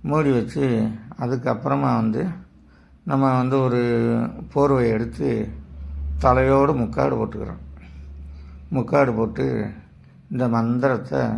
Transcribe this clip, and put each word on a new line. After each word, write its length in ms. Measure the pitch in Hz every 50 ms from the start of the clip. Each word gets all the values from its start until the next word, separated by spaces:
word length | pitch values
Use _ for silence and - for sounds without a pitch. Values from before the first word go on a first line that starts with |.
மூடி 300 | - 151 147 156 156 139
வச்சு 580 | 135 120 110 117 - - 139 131 120 110 110 110 110 - - - - -
அதுக்கப்புறமா 760 | 131 120 131 127 123 123 117 110 127 139 135 143 139 131 120 113
வந்து 260 | 113 110 107 131 160 190 - - - - - - - - - - - _ - - _
நம்ம 340 | - 143 135 135 135 131
வந்து 220 | 127 127 127 131 139
ஒரு 220 | 131 127 120 123 120 120 117 117 117 117 117 117 117 113 - - - - -
போர்வையை 360 | 147 143 143 139 131 123 117
எடுத்து 640 | 113 110 113 113 - - 143 135 120 110 107 110 - - - - - - - - - - - - -
தலையோடு 560 | - - 131 127 131 131 131 135 135 139 139 156
முக்காடு 420 | 131 117 107 - - 135 143 131
போட்டுக்கிறோம். 460 | 117 110 - - - - - - - - - - - - - - - - - - - - - - - - - - - - -
முக்காடு 440 | 175 135 113 110 - 143 139 123 113
போட்டு 600 | 110 110 110 107 127 135 135 123 113 104 104 101 - - - - - - - - - - -
இந்த 160 | - 127 123
மந்திரத்தை 760 | 123 113 117 117 117 120 127 123 139 127 113 131 - 143 135 123 113 110